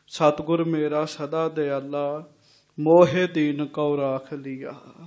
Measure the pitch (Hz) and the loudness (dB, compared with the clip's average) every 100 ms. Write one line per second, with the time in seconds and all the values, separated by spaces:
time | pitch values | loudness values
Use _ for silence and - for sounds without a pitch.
0 | _ - 156 147 156 165 160 156 151 151 | _ 2 2 2 0 -2 0 -2 0 -2
1 | 156 - 143 160 160 156 143 139 139 143 | -4 -6 -6 -4 -4 -2 -4 -4 -6 -6
2 | 143 151 175 _ _ _ _ - 151 170 | -6 -6 -12 _ _ _ _ -2 6 8
3 | 170 170 180 175 147 143 143 - 147 143 | 8 4 0 0 0 -2 -6 -4 -2 0
4 | 139 131 - 143 139 131 139 139 - - | -2 -4 -8 -12 -12 -12 -12 -16 -20 -20